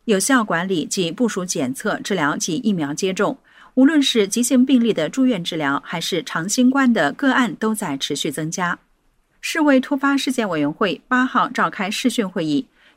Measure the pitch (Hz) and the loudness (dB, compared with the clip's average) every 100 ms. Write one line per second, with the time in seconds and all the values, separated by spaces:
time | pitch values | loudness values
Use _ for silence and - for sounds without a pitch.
0 | - 190 190 262 214 170 185 180 180 - | -2 0 2 2 2 -2 0 -2 -2 -2
1 | 170 - 233 196 180 175 127 135 214 160 | -2 -2 -4 -4 -6 -4 -4 -4 -6 -4
2 | - 190 143 156 - 156 220 185 143 147 | -4 0 0 -2 -4 -2 -2 -2 -4 -4
3 | 190 185 185 - _ - - - 269 311 | -4 0 -2 -4 _ -20 -4 4 4 4
4 | 269 233 196 226 247 262 262 262 233 180 | 2 2 2 0 2 4 6 4 4 0
5 | 156 269 254 202 170 165 139 143 - 170 | -2 0 0 0 -2 -2 0 -2 -4 -6
6 | - 185 - 170 180 254 247 269 262 220 | -4 -4 -4 -4 -2 2 4 4 4 4
7 | 143 - 269 262 233 151 220 220 175 139 | 2 0 0 2 0 -2 -4 -2 -4 -4
8 | - 147 165 147 156 165 175 185 _ _ | -4 -4 -4 -4 -6 -2 -4 -4 _ _
9 | _ _ _ _ - 330 302 262 254 277 | _ _ _ _ -6 0 4 4 2 0
10 | 277 277 277 254 214 160 147 160 202 151 | 0 0 0 -2 -2 0 -2 0 -2 -2
11 | - 254 254 226 180 240 214 - 185 - | -2 0 2 0 0 0 -2 -2 -6 -2
12 | 254 240 190 196 156 143 - _ _ | -2 0 -4 -2 -2 -2 -4 _ _